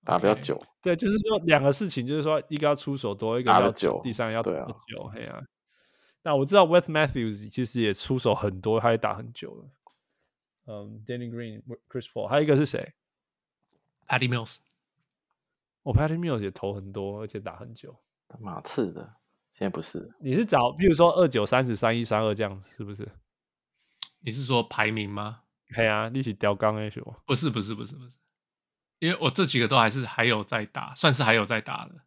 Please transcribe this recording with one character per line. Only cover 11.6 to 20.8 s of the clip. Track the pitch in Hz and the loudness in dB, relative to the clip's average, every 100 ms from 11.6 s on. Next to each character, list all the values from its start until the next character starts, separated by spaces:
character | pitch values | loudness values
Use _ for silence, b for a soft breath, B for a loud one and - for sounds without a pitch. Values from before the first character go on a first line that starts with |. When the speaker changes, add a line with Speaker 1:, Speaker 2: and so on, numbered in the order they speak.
| 123 117 _ | -16 -18 _
Speaker 3:
Chris | 127 - | -10 -8
Paul， | 117 104 | -8 0
还 | 139 | 2
有 | |
一 | 151 | 6
个 | 139 | 4
是 | |
谁？ | 147 - - _ _ _ _ _ _ _ _ _ _ _ _ | 4 -2 -8 _ _ _ _ _ _ _ _ _ _ _ _
Speaker 2:
Patty | 127 127 | 0 0
Mills。 | 123 113 - _ _ _ _ _ _ _ _ _ _ _ _ | -2 -4 -14 _ _ _ _ _ _ _ _ _ _ _ _
Speaker 3:
哦， | 147 | 0
Patty | 117 156 160 | 0 2 -2
Mills | 170 123 | -4 -4
也 | 101 | -4
投 | - 104 | -6 -8
很 | 101 98 | -8 -10
多， | 98 98 104 | -10 -8 -8
而 | 107 | -10
且 | 107 | -12
打 | 98 82 | -12 -14
很 | 117 | -18
久。 | 113 - - _ _ _ - | -18 -20 -20 _ _ _ -18
Speaker 1:
马 | - 175 | -14 -12
刺 | - - 101 | -6 -2 -2
的， | - 104 _ _ _ _ | -4 -16 _ _ _ _
现 | _ - | _ -4
在 | |
不 | - | -4
是。 | - - - _ | -8 -10 -12 _
Speaker 3:
你 | 143 | -2
是 | 147 226 | 0 2
找， | 143 123 | 2 2
比 | 156 | 2